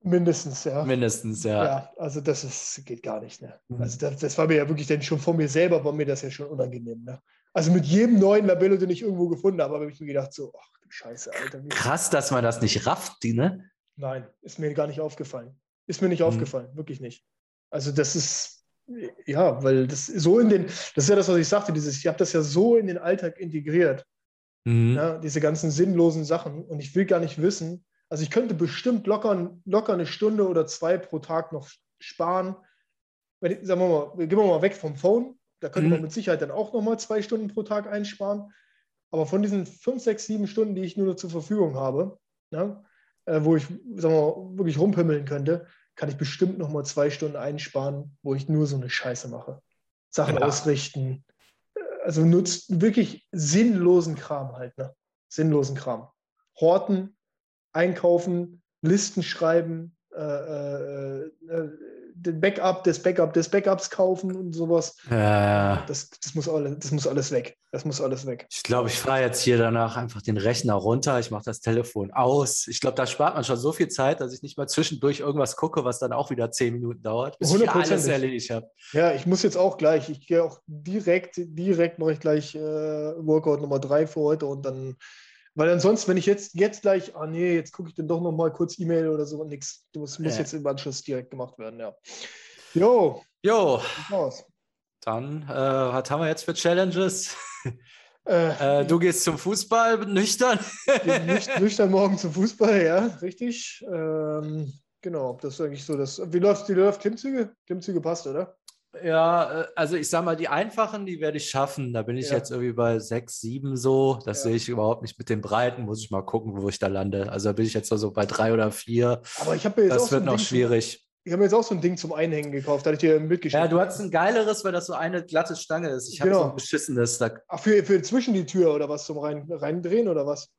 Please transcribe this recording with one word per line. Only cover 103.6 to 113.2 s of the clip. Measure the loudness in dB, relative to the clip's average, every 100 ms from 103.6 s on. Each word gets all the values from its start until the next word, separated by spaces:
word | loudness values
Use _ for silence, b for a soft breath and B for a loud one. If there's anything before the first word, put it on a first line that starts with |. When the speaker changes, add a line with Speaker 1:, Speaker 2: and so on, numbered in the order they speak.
| -10 -14 -8
Speaker 1:
Ähm, | -6 -2 -2 -2 -4 -4 -6 -8 -10 _ _
genau, | -8 -6 -6 -6
das | -10 -6
ist |
eigentlich | -6 -6
so | -6 -4
das. | -4 -6 -2
Wie | 2
läuft, | 4 2 2
wie |
läuft | 4 4 4
Klimmzüge? | -4 -4 -6 -4 -4 _ _
Klimmzüge | -8 -4 -4
passt, | -2 -4 -4
oder? | -6 -6 -10 -20 _ _ -8
Speaker 2:
Ja, | 0 2 4 4 0 -2
äh, | -6 -2
also | -2 0
ich | 0
sag | 0
mal, | 0 -2
die | 0
einfachen, | -2 -2 -2 -2 -2 -8
die | -4
werde | -4 -4
ich | -4
schaffen. | -2 -2 -2 -4
Da | -4
bin | -4 -4
ich | -2
Speaker 1:
Ja. | -2
Speaker 2:
jetzt | -2
irgendwie | -4 -4
bei | 0 2 0
sechs, | -2 -6